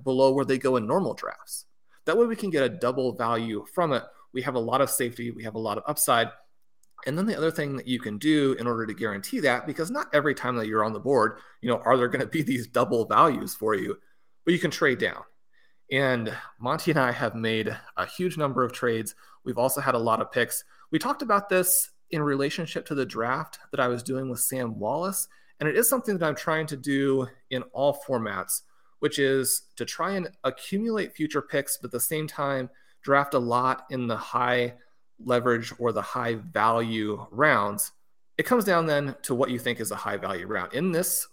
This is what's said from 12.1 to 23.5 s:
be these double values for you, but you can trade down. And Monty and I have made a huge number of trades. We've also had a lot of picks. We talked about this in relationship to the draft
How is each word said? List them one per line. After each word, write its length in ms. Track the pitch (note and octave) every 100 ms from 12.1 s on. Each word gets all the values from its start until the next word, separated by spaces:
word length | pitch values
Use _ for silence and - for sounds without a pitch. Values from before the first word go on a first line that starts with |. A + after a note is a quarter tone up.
| B2+ A2+
be 160 | E3
these 240 | C3+ B2+ A2
double 400 | A#2+ - A#2 -
values 480 | A2 D#3+ A#2+ -
for 200 | - G#2+
you, 240 | G2+ - - - - _ _
but 80 | E3
you 80 | F3
can 100 | E3
trade 280 | - D3 B2
down. 240 | G2+ - - _ _ - _ _ -
And 420 | C3+ C3+ B2 A2 - - -
Monty 320 | B2 D#3 F3
and 80 | D3
I 100 | B2
have 240 | A#2+ A#2
made 420 | A#2 A2+ A2 G#2 A#2 - -
a 100 | F2+
huge 300 | - F3+ D#3
number 260 | C#3+ C3
of 100 | A#2+
trades. 420 | - A#2+ A2+ G#2+ - - -
We've 140 | B2+ A#2
also 220 | B2+ C#3+
had 140 | C#3
a 40 | A#2+
lot 220 | A2+ A2
of 100 | A2
picks. 320 | B2 A2+ - - - -
We 80 | D#3
talked 240 | B3 C#4+
about 260 | A#3 G3+ G3+
this 420 | F#3 F3+ - - - -
in 120 | D#3
relationship 640 | D3 C3+ C#3+ F3+ D#3+ - -
to 80 |
the 120 | C#3 B2+
draft 520 | A2 A#2 C3+ D#3+